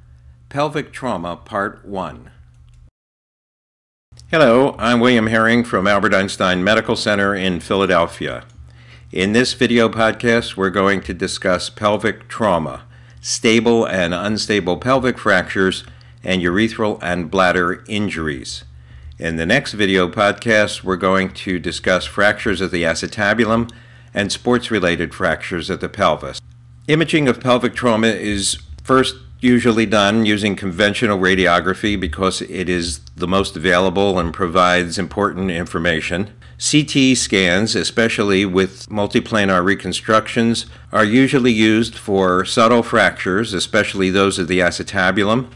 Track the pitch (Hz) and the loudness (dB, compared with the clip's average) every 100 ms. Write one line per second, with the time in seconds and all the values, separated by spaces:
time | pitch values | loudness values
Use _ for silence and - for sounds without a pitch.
0 | - - - - - 139 147 147 - - | -20 -20 -20 -20 -12 -4 -4 -4 -8 -8
1 | 127 98 85 85 - 107 101 - - 95 | -6 -4 -6 -10 -8 -4 -4 -6 -12 -8
2 | 82 65 - - - - - - - _ | -8 -10 -20 -20 -20 -20 -20 -20 -20 _
3 | _ _ _ _ _ _ _ _ _ _ | _ _ _ _ _ _ _ _ _ _
4 | _ - - 165 135 120 139 - 110 120 | _ -20 -2 4 6 6 4 2 0 4
5 | 123 120 110 113 113 120 117 104 95 101 | 4 4 2 2 4 2 2 0 2 2
6 | 90 95 98 - 95 92 92 110 110 110 | 4 2 0 0 0 2 2 2 0 -2
7 | 113 101 98 101 95 87 - 98 95 87 | 0 0 0 0 -2 -4 -2 0 2 2
8 | 85 - 73 62 - - - - - - | 2 -2 -8 -8 -14 -20 -20 -20 -20 -20
9 | - - 98 110 127 - 120 120 113 110 | -10 -2 0 2 0 0 2 2 2 2
10 | 113 - 120 117 113 - 95 92 95 98 | 0 0 0 0 -2 -4 -2 2 0 0
11 | - 87 92 - 98 90 - - 104 104 | -4 -6 -6 -4 -2 -2 -4 -4 -2 0
12 | 107 - - - 107 85 76 64 - - | -2 -6 -10 -2 0 0 -2 -10 -16 -20
13 | - - - - 123 113 117 117 110 92 | -20 -16 -8 -6 -2 0 2 2 0 0
14 | 85 87 101 107 - 104 87 85 123 135 | -2 -2 -4 -4 -2 -2 -2 -2 0 0
15 | 123 117 110 92 87 101 95 92 - - | 0 -2 0 0 0 0 0 -2 -8 -20
16 | - - - 92 87 92 113 113 107 - | -20 -12 -4 -2 0 0 -2 -2 -4 -4
17 | 85 87 80 95 90 87 87 90 - 104 | -4 -6 -2 0 2 2 0 -4 -6 -4
18 | 104 82 80 67 - - - - - - | -4 -4 -6 -8 -10 -14 -14 -20 -20 -20
19 | - - 82 82 82 131 139 104 101 95 | -20 -10 -6 -4 0 0 -2 -2 2 2
20 | 87 113 101 101 120 107 104 - 95 92 | 2 2 0 0 2 2 2 -2 -4 -2
21 | 95 95 92 - - 90 82 80 - 92 | 2 2 0 -6 -6 -6 -6 -4 0 0
22 | - - 101 107 120 90 92 87 82 85 | 0 0 0 2 -2 -2 -2 -2 -2 -2
23 | - - 101 107 107 113 117 - - - | -4 -2 0 2 2 0 -2 -8 -20 -20
24 | - 101 101 - - 123 - 110 87 85 | -10 -4 -4 -4 0 0 0 0 0 0
25 | 85 - 90 82 - 90 78 85 85 - | -4 -4 -2 -2 -4 -8 -6 -6 -8 -2
26 | 92 76 69 - - - - - - 156 | 0 0 -4 -12 -16 -20 -20 -12 -2 0
27 | 160 165 143 117 127 123 120 - 127 107 | 2 2 2 0 2 2 0 -2 0 2
28 | 113 101 104 101 98 - - - - 131 | 2 0 -2 -2 -2 -4 -10 -10 0 2
29 | 127 - - - 123 123 120 110 107 107 | 2 -2 -14 -2 2 4 4 2 2 4
30 | 101 110 107 104 104 95 98 85 104 101 | 4 4 2 2 0 -2 -4 0 0 2
31 | 113 101 92 95 90 87 85 92 107 101 | 0 2 2 4 4 2 0 -2 -2 -2
32 | 90 76 95 - - 87 87 90 85 78 | -4 -2 -2 -2 -6 -6 -2 -2 -2 -6
33 | - - 87 95 95 - 87 87 95 90 | -10 -8 -2 0 -2 -2 2 4 2 2
34 | 101 92 82 80 92 87 90 90 87 80 | 0 0 -2 -4 -2 2 4 2 0 -4
35 | 85 - 101 85 95 85 87 90 85 80 | -6 -2 -2 -2 -6 -6 -6 -4 -2 -2
36 | - 87 104 - - - - 147 151 147 | -4 -6 -8 -12 -20 -8 -2 0 0 2
37 | 131 127 - 101 92 90 110 110 82 - | 2 2 0 2 2 2 0 -2 -2 0
38 | 113 - 101 95 101 92 92 - - 107 | 0 0 0 0 0 0 0 -4 -10 -6
39 | 101 123 120 113 98 92 90 98 92 90 | -2 -2 -2 0 2 2 2 0 -4 -6
40 | - 110 110 - 117 113 - - - 104 | 0 0 2 0 0 0 -6 -14 -4 0
41 | 107 117 131 143 123 110 110 107 117 - | 2 4 4 2 2 2 4 4 0 -6
42 | - 98 92 90 95 - 113 120 113 117 | -2 0 2 2 0 2 4 4 2 2
43 | 95 - 98 95 113 95 - 107 104 98 | 2 0 -4 -2 -2 -4 -2 0 0 0
44 | 95 92 98 95 85 92 87 - 90 98 | 0 2 2 0 -2 0 0 -2 -6 -2
45 | 92 95 101 113 123 | 0 0 0 0 -2